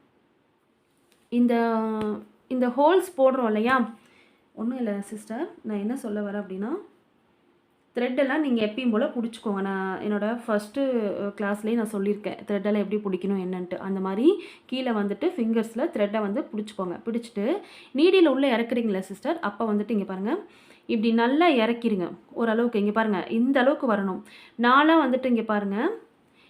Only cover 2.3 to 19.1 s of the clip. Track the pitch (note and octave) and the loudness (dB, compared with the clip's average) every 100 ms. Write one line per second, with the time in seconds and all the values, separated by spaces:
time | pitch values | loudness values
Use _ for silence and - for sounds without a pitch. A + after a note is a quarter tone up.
2.3 | _ _ B3+ B3 A#3+ D4 F#4 F4+ - C4 | _ _ -2 0 4 4 4 0 2 2
3.3 | C4 A#3 G#3+ A3+ C4 A3+ - _ _ _ | 4 0 2 2 2 0 -4 _ _ _
4.3 | _ _ - A3 C4 A#3 G3+ G3+ G#3+ - | _ _ -8 -6 -4 -4 -4 -8 -12 -12
5.3 | A3+ D#4+ - A3+ G#3 G#3 C4+ A#3 G#3 G#3 | -8 -8 -10 -8 -6 -4 -6 -6 -6 -6
6.3 | G3+ F#3+ F#3+ G#3 F4+ - _ _ _ _ | -6 -8 -8 -6 -8 -10 _ _ _ _
7.3 | _ _ _ _ _ _ - A#3+ B3+ C4+ | _ _ _ _ _ _ -6 -4 0 0
8.3 | C#4+ D4 A#3 G#3+ A3+ B3+ G#3+ D4 B3 A3+ | 2 2 2 0 -2 0 2 0 -2 -6
9.3 | - A#3 G3 G3 F#3+ F#3+ F#3+ G#3 G#3 G#3 | -6 -6 -4 -2 -2 -4 -4 -2 -2 -2
10.3 | A#3 A#3 G#3+ G#3 - C#4 A#3+ G#3 - G3+ | -4 -2 -2 -2 -2 0 0 -2 -4 -6
11.3 | G3+ G3+ G#3 G#3+ A#3 G#3+ G#3+ G3 G3+ F#3+ | -4 -4 -2 -2 -2 -2 -2 -2 -2 -4
12.3 | - - G#3 G3+ G#3 G3+ G#3+ G#3 F#3 G3 | -10 -4 -2 0 0 0 -2 -2 -4 -2
13.3 | G3 F#3 F#3 F3+ - F#3+ F#3+ F#3+ F#3+ C#4+ | -2 -2 -6 -6 -8 -6 -4 -2 2 4
14.3 | G4+ - - - B3+ B3+ A3 G3+ G3 E4+ | 2 -4 -20 -10 -6 -2 -2 -2 -2 -2
15.3 | F4+ A3+ A3+ A3 A3+ D#4+ C#4 G3+ A3 G#3 | -2 0 0 -2 -2 -4 0 0 0 -2
16.3 | G#3 D#4 G#3+ G#3 - F#3 E3+ - A#3 A#3 | -4 -4 -6 -8 -6 -6 -6 -6 -6 -6
17.3 | - G#3 F#4+ - - - B3+ E4+ F#4+ E4 | -4 -2 -2 -6 -20 -8 4 6 8 6
18.3 | C4 C#4 A3+ A#3 B3 A3+ F#3+ F#3+ | 6 2 2 0 0 0 -2 -4